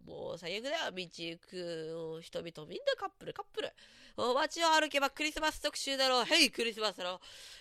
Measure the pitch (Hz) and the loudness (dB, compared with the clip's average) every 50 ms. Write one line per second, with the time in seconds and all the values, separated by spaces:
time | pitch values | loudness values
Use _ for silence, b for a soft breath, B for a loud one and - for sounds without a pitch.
0 | - - 165 - - - - 175 180 165 190 214 233 277 320 320 285 226 180 185 | -16 -14 -10 -8 -8 -8 -8 -8 -6 -6 -6 -4 -4 -4 -2 -2 -4 -4 -4 -6
1 | 180 165 - - 165 165 165 175 _ - 185 180 175 170 170 160 156 160 160 170 | -8 -8 -8 -8 -8 -8 -8 -10 _ -14 -10 -8 -6 -6 -6 -6 -6 -6 -6 -6
2 | 165 160 160 160 175 - - 170 165 170 160 156 156 - 185 440 571 554 523 - | -6 -8 -8 -10 -10 -10 -8 -8 -8 -8 -10 -12 -12 -10 -8 -4 0 0 0 0
3 | 403 370 _ - - - - - 415 - - 427 - - - B B B B B | -2 -8 _ -10 -12 -12 -10 -10 -12 -10 -8 -6 -6 -6 -8 B B B B B
4 | B B B B 220 247 247 277 311 294 - 339 339 320 320 311 311 285 285 277 | B B B B 0 2 2 2 2 0 0 2 4 6 6 6 6 4 2 2
5 | 277 339 - - 302 302 302 311 311 311 - - - 294 - - - 269 277 262 | 2 2 0 0 -2 -2 0 0 0 0 0 0 -2 -2 -2 -2 -2 0 2 2
6 | 269 262 254 247 220 - 302 339 294 226 - 262 233 233 202 220 214 208 180 - | 4 6 6 4 4 6 8 8 8 6 6 2 0 0 0 0 -2 -2 -2 -2
7 | 180 180 185 175 B B B B B B B B | -6 -6 -6 -8 B B B B B B B B